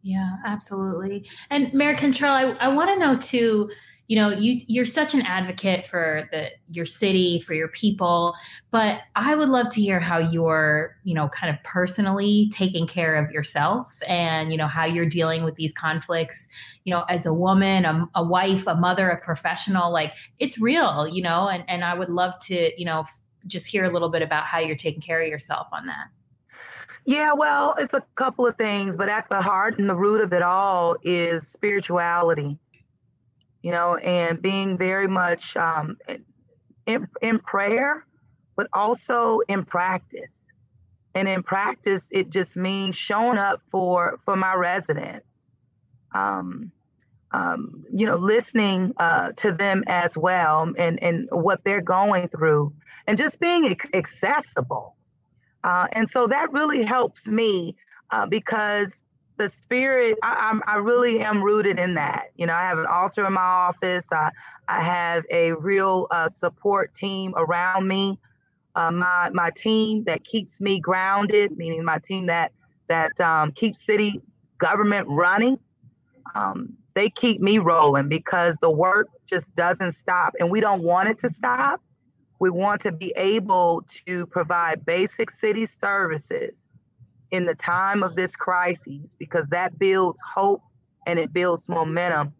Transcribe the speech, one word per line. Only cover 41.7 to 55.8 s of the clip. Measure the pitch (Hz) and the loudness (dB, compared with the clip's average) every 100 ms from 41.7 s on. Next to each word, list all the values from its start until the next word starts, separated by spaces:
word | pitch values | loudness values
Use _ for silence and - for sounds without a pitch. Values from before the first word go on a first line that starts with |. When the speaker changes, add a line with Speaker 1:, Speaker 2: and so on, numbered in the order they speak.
| 254 - 190 - | -4 -2 -2 -2
Speaker 2:
it | 190 190 | -4 -2
just | 160 180 180 | -2 -4 -4
means | 185 196 190 180 | -4 -2 -4 -6
showing | - 208 240 208 | -2 0 2 2
up | 196 180 _ | 0 -2 _
for, | 190 180 180 175 - | -2 2 2 0 -2
for | - 190 | -2 0
my | 190 | 0
residents, | 185 175 185 - 147 - 175 _ _ - _ _ _ _ _ _ 101 | 0 0 -2 -2 -6 -4 -14 _ _ -20 _ _ _ _ _ _ -2
um, | 98 98 90 90 208 _ _ _ _ _ _ | -2 -2 -6 -10 -14 _ _ _ _ _ _
um, | - 87 85 - - - | -4 -2 -4 -8 -14 -8
you | 190 220 | -2 0
know, | 170 | 0
listening, | 190 220 247 233 208 185 185 - | 2 2 2 0 2 0 -2 0
uh, | 170 165 92 - | 0 2 -2 -2
to | 214 | -2
them | 165 202 190 - | 0 0 0 0
as | 175 175 - | 0 0 0
well | 175 180 160 156 165 - | 0 2 4 2 2 0
and, | 170 165 | 0 0
and | 175 165 - | -2 -2 -2
what | 175 165 185 202 | 0 2 0 0
they're | 202 | -2
going | 170 185 208 190 180 | 2 2 4 2 -2
through | 156 160 151 147 - _ - - | 0 2 2 2 -6 _ -12 -2
and | 214 | 0
just | 311 - | 0 0
being | 339 349 285 | 0 4 2
ac-, | 180 - | 0 -2
accessible. | 185 160 - 190 294 - - 123 127 - _ _ _ _ _ _ _ 180 | -4 -4 -4 0 0 -2 -6 -4 -6 -10 _ _ _ _ _ _ _ -2
Uh, | 180 | 0